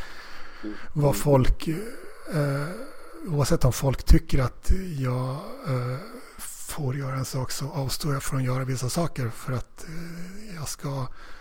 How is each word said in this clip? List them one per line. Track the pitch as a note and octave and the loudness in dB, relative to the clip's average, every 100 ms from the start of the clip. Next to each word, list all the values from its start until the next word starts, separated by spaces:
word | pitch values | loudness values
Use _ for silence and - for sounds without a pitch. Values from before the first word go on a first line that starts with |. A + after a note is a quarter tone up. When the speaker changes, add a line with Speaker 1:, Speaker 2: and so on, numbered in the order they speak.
| - - - - - - | 2 -8 -10 -6 -6 -6
Speaker 1:
Mm. | G#2+ - - | -8 -6 -4
Speaker 2:
vad | D#3 C#3+ - | 2 2 2
folk... | D3 C3+ A#2+ - - | 4 6 8 4 2
Eh, | D#3 A3+ - - - - F3 C#3+ C#3 D3+ G#3 - - - - A3+ | -4 -6 -10 -12 -12 -4 -2 0 -2 -4 -8 -10 -12 -12 -10 -4
oavsett | D3 C3 E3 | 0 4 6
om | C3 | 6
folk | - C#3 B2 | 4 0 2
tycker | - E3 - - | 10 8 10 4
att | B2 - - F#3+ F#3 C#3+ | 4 0 4 4 4 -2
jag, | B2+ B2+ B2+ C3 G#2 C4+ A3 | -2 0 -2 -6 -8 -8 -2
eh, | B2+ B2 C3 - A#3+ - - | -2 -2 -6 -8 -14 -16 -12
får | - - - - C3+ C#3 | -12 -10 -8 -4 -2 -2
göra | C3+ | -4
en | C3+ | -4
sak, | B2+ C3+ B2+ | -4 -4 -2
så | - C#3 | -4 -4
avstår | C#3+ C3+ - D#3 | -2 -2 -2 0
jag | C3+ | -2
från | - C3+ | 0 0
att | B2+ | 0
göra | C3 | 0
vissa | C3 B2+ B2+ | -2 -2 -2
saker | E3+ E3+ - A#2+ | 0 0 0 -4
för | - - | -4 -4
att, | B2 - - - | -4 -4 -10 -10
eh, | D#3+ E3+ E3+ F3+ G3 G#3+ E3+ | -8 -8 -8 -10 -10 -10 -8
jag | C3+ | -8
ska | - C#3+ C#3 B2+ - - - | -6 -6 -4 -6 -8 -12 -12